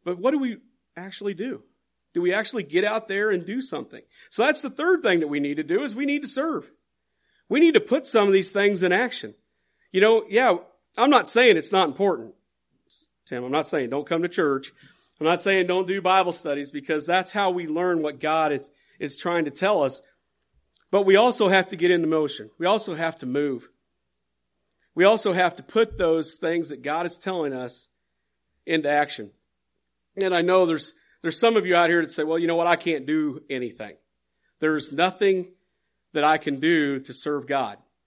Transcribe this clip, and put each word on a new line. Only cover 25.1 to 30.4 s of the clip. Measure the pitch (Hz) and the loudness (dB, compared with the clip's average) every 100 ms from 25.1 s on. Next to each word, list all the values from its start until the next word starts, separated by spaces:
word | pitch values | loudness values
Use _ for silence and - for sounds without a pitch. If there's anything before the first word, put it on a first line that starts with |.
| 220 208 | 4 2
have | 180 180 - | 2 0 -2
to | |
put | - 220 220 - | -4 0 0 0
those | 165 160 156 - | 0 0 -2 -6
things | 165 170 147 | -4 -2 -4
that | 131 | -8
God | 139 160 175 | -6 -6 -6
is | - | -8
telling | 190 180 147 | -6 -4 -4
us | 131 123 - - _ _ _ _ _ _ _ - | -6 -10 -14 -20 _ _ _ _ _ _ _ -4
into | 160 147 | -2 0
action. | 147 143 - 101 _ _ _ _ _ _ _ _ 190 | 0 0 -6 -14 _ _ _ _ _ _ _ _ -4
And | 190 | 0
I | 175 | 2